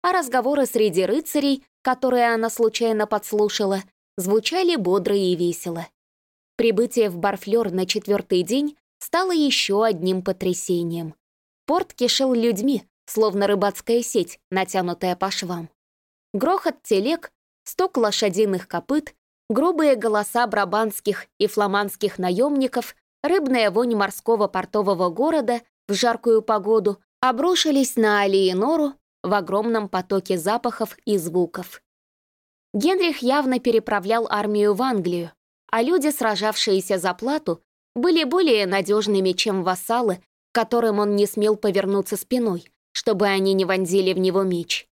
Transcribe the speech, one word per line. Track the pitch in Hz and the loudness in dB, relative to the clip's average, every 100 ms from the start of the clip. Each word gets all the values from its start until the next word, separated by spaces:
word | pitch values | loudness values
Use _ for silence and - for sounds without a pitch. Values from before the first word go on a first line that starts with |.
А | 349 | 0
разговоры | 359 269 254 240 285 254 | 0 0 0 2 0 0
среди | 226 214 170 185 | 2 2 2 0
рыцарей, | 269 - 302 277 269 _ _ | 0 0 0 0 0 _ _
которые | - 254 262 247 233 | -2 0 2 2 2
она | 226 226 | 2 -2
случайно | - 226 - 233 214 208 | 0 0 2 0 0 0
подслушала, | 208 - 208 208 - 202 196 - _ _ - | -2 -2 0 0 0 -2 -2 -6 _ _ -8
звучали | 180 214 214 349 359 320 | 0 0 0 0 0 0
бодро | 180 196 175 202 | 0 0 0 0
и | 185 175 | 0 0
весело. | 175 165 175 165 170 _ _ _ _ _ _ - | -2 -4 -8 -10 -12 _ _ _ _ _ _ 0
Прибытие | 233 202 240 247 214 | 0 2 0 0 0
в | 175 | 0
Барфлёр | 196 196 - 226 214 | -4 -4 -2 0 0
на | 185 185 | -2 -2
четвёртый | 214 196 202 185 185 | -4 -2 -2 0 -2
день | 180 254 294 - _ _ | 0 -2 -2 -8 _ _
стало | - 330 381 | -4 -2 0
ещё | 339 294 - - 196 | 0 2 0 0 0
одним | 226 180 185 190 | 0 0 -2 -2
потрясением. | 185 185 185 180 - 175 170 170 160 - _ _ _ _ - | -4 -4 -4 -4 -2 -2 -2 -6 -8 -14 _ _ _ _ -2
Порт | 330 - | -2 -2
кишел | - 247 - 262 | -2 -2 2 2
людьми, | 240 233 196 262 240 - _ - | 2 0 0 0 -2 -6 _ -6
словно | 214 214 196 202 | 0 0 2 0
рыбацкая | 202 202 196 - 233 | 2 0 -2 -2 0
сеть, | 233 220 170 - _ | 0 -2 -4 -8 _
натянутая | 190 185 190 175 175 185 180 | -4 -2 -2 -4 -4 -4 -2
по | 196 | -4
швам. | - 180 175 165 _ _ _ _ _ _ | -4 -8 -10 -12 _ _ _ _ _ _
Грохот | 202 269 381 330 - | -2 0 0 -2 -6
телег, | - 196 220 330 - _ _ _ | 0 0 2 -4 -6 _ _ _
стук | - - 370 269 | -10 -4 -2 0
лошадиных | 220 - 208 180 214 185 - | 0 0 -2 0 0 0 -4
копыт, | 170 - 294 294 _ _ _ _ | -8 -2 -4 -4 _ _ _ _
грубые | 220 330 330 302 247 | 0 0 2 2 2
голоса | 220 208 208 233 240 | 0 0 0 -2 0
брабанских | 208 190 208 220 - - 190 - _ | 0 0 0 -2 -4 -4 -6 -10 _
и | 202 | -2
фламандских | - 202 202 202 - 202 - | 0 0 0 -4 -4 -4 -2
наёмников, | 180 180 277 277 262 247 - - _ _ | -2 0 2 2 0 -2 -6 -18 _ _
рыбная | 294 381 269 254 214 | 0 0 2 2 2
вонь | 185 247 220 | 2 0 0
морского | 196 - - 226 202 | -2 -2 -2 0 0
портового | 220 208 214 196 180 180 | -2 -2 0 0 0 0
города | 170 294 320 233 240 _ _ - | 0 0 2 0 -4 _ _ -6
в | |
жаркую | 202 240 226 240 220 | 0 0 0 2 2
погоду | 220 214 196 220 196 196 _ _ | 2 -2 2 2 2 -4 _ _
обрушились | 262 240 330 359 311 277 254 - | -2 2 2 2 2 2 2 2
на | 220 208 | 2 4
Алиенору | 202 196 185 185 233 320 294 277 _ _ | 2 2 2 2 0 2 0 -4 _ _
в | 180 | -2
огромном | 208 165 196 220 226 202 | -2 0 -2 0 -2 -2
потоке | 185 180 190 185 185 | -6 -2 -2 0 -2
запахов | 165 233 240 - 214 - - | 0 -2 -2 -4 -8 -6 -2
и | 202 | -2
звуков. | 170 175 170 - 180 - _ _ _ _ _ _ _ _ _ | 0 -2 -2 -4 -14 -18 _ _ _ _ _ _ _ _ _
Генрих | 208 285 370 339 294 | -2 0 2 0 0
явно | 247 285 262 254 | 0 2 2 0
переправлял | 240 226 220 208 190 226 226 | 2 0 0 -4 0 -2 0
армию | 208 208 208 208 | -2 0 2 2
в | 202 | 2
Англию, | 262 220 175 175 165 _ _ _ _ | 0 0 -2 -4 -6 _ _ _ _
а | 226 | -2
люди, | 247 359 294 | 2 2 0
сражавшиеся | 294 226 196 214 220 - 190 185 190 | 0 -2 0 -2 -2 0 0 0 -2
за | 185 | -2
плату, | 180 240 302 302 165 _ _ _ 240 | -2 -4 -2 -2 -6 _ _ _ -2
были | 320 330 | 2 2
более | 285 349 330 220 190 | 2 2 4 2 2
надёжными, | 190 190 208 208 196 190 | 0 2 0 2 2 2
чем | 180 220 190 | 0 -2 0
вассалы, | 180 185 - 233 233 180 _ _ _ | -2 -4 -2 0 0 -2 _ _ _
к | - | -2
которым | 247 240 233 208 | 0 0 2 0
он | 208 202 | 0 2
не | 202 | 0
смел | - 208 214 | 2 0 2
повернуться | 214 190 190 196 190 202 | 0 0 0 0 -2 -6
спиной, | - 254 226 175 - _ _ | -2 -2 0 -4 -8 _ _
чтобы | - - 202 202 | -4 -2 2 2
они | 190 190 | 2 2
не | 196 185 | 2 2
вонзили | 190 180 196 185 | 0 2 2 2
в | 180 | 2
него | 185 180 | 2 2
меч. | 196 175 165 - - | 0 -2 -4 -8 -8